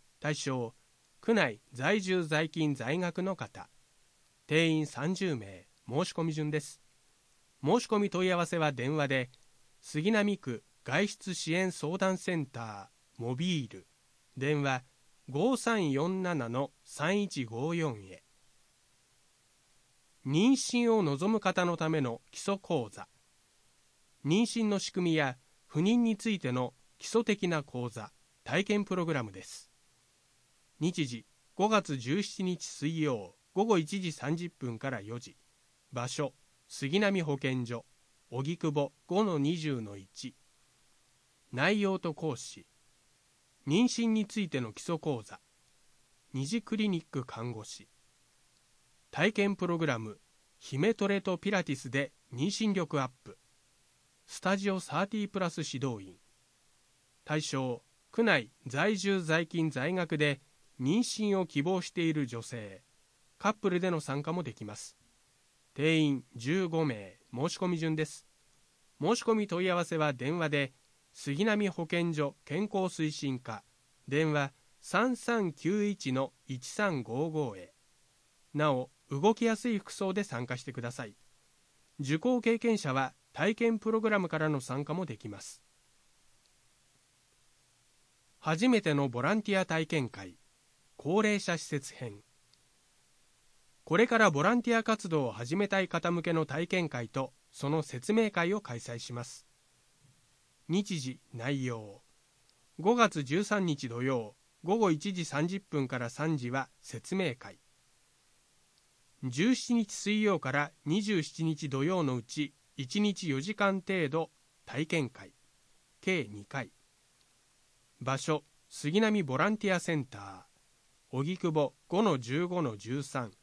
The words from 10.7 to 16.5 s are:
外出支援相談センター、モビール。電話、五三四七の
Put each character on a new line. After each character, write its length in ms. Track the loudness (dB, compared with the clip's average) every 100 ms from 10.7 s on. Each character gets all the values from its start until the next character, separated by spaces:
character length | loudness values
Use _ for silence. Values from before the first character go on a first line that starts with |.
| _ -2
外 220 | 0 0
出 240 | -2 -8
支 200 | -6 -2
援 200 | 0 0
相 240 | -2 -4 0
談 200 | 0 0
セ 180 | -2 -2
ン 100 | -2
タ 160 | -6
ー、 600 | -10 -12 -14 _ _ -8
モ 140 | -4 -2
ビ 320 | 0 0 -2
ー 20 |
ル。 180 | -10 -20 _ _ _ _ -6
電 240 | 0 0
話、 220 | 2 -2 -6 _ _ _ -6
五 300 | 0 2 2
三 340 | 2 2 2
四 320 | 2 0 0
七 240 | -2 -2
の 240 | -2